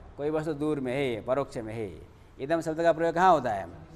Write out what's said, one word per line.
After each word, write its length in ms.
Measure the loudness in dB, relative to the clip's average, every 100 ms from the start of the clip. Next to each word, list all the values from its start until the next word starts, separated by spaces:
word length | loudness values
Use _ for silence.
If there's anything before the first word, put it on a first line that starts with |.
| -18 -6
कोई 120 | -2
वस्तु 240 | -2 -2
दूर 260 | -2 -2 -2
में 140 | -2
है, 280 | 0 0 -2
परोक्ष 360 | 0 -2 -2 -6
में 160 | -8
है। 280 | -6 -8 -10 -18 -20 -20 -12
इदम 220 | -2 -2
शब्द 200 | -2 2
का 120 | 4
प्रयोग 220 | 4 2 4
कहाँ 160 | 6
होता 200 | 6 4
है? 380 | -4 -6 -14 -20